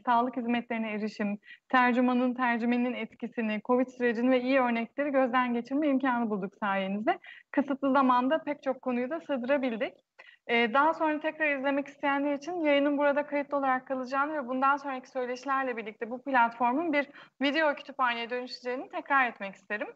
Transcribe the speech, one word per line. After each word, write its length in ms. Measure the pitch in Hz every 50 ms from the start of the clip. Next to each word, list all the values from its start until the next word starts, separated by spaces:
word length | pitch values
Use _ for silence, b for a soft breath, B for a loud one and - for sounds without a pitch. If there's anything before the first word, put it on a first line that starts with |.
| -
sağlık 300 | - 240 233 240 254 254
hizmetlerine 560 | 269 233 233 240 240 233 - 240 226 226 220 208
erişim, 460 | 208 208 214 208 - 214 202 202 208 B B B B B -
tercümanın, 680 | - 254 247 247 240 240 254 247 254 247 254 254 247
tercümenin 600 | 247 254 240 233 233 226 240 240 247 240 254 240
etkisini, 680 | 214 220 220 - - - 226 - - 226 220 214 214 -
covid 240 | - 254 247 262 254
sürecini 420 | - - 247 240 233 214 240 254
ve 100 | 262 254
iyi 200 | 240 254 269 269
örnekleri 500 | 254 240 233 233 226 226 _ - 285 294
gözden 440 | 269 269 262 247 226 254 247 247 240
geçirme 340 | 240 233 240 269 285 320 294
imkanı 420 | 269 262 269 269 240 240 240 220
bulduk 220 | 208 196 180 190 - -
sayenizde. 580 | - 202 196 196 190 190 196 208 214 285 381 381 B B B B B B
Kısıtlı 420 | - - 277 285 285 269 - 277 262
zamanda 520 | 285 269 254 254 247 247 262 311 - 320
pek 180 | 294 294 285 -
çok 200 | 277 254 262 -
konuyu 280 | 254 247 240 247 254
da 100 | 311 339
sığdırabildik. 720 | 330 - 285 254 233 247 285 294 254 262 226 208 254 339 - _ _ _ _ B B B B B B -
Ee, 260 | 240 233 240 233 214
daha 200 | 269 285 320 330
sonra 260 | 320 330 311 302 294
tekrar 380 | 302 311 311 311 320 302 285 269
izlemek 300 | 254 277 277 277 277 277
isteyenler 460 | - _ - 285 277 277 277 294 285
için 180 | 277 285 - 359 359 320
yayının 340 | 302 285 285 277 294 294 277
burada 280 | 294 285 285 285 285
kayıtlı 300 | 294 285 294 285 285 285
olarak 300 | 285 277 269 254 254 254
kalacağını 480 | - 269 262 262 240 262 269 277 294 311
ve 140 | 302 262 233
bundan 280 | 262 262 269 269 285
sonraki 340 | 285 285 285 269 254 262 -
söyleşilerle 680 | - 262 254 240 254 247 254 277 269 269 262 262 240
birlikte 340 | 226 220 214 214 - 240 214
bu 120 | 240 247 254
platformun 680 | 277 262 247 233 233 233 - 247 240 240 277 349 349 285
bir 160 | 294 285 - B B B B B - 262
video 320 | 285 262 320 320 302 277
kütüphaneye 560 | 294 - - 269 - 262 240 233 233 233 226
dönüşeceğini 580 | 247 247 247 254 - - - 247 247 262 330 -
tekrar 400 | - 349 302 - 277 277 262 240
etmek 260 | - - 208 196 185
isterim. 340 | - _ - 208 214 269 415 466